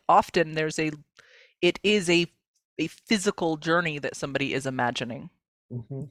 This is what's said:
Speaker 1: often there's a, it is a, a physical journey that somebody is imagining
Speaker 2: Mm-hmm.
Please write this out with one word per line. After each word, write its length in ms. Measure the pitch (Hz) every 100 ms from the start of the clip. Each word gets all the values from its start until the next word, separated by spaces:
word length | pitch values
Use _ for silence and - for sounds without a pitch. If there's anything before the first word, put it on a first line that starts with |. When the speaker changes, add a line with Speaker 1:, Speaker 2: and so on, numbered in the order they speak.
| -
Speaker 1:
often 460 | 185 - 185 160
there's 240 | 156 156 156
a, 120 | 156 151 _ _ - - _ -
it 180 | 175 -
is 260 | 196 208 175
a, 180 | 170 170 _ _ _ _ -
a 100 | 165
physical 720 | - - 220 196 - 165 156
journey 420 | 160 170 170 147
that 160 | 135 -
somebody 380 | 143 135 139
is 120 | 139 139
imagining 640 | 127 120 123 123 131 170 _ _ _ -
Speaker 2:
Mm-hmm. 300 | 123 - 135 139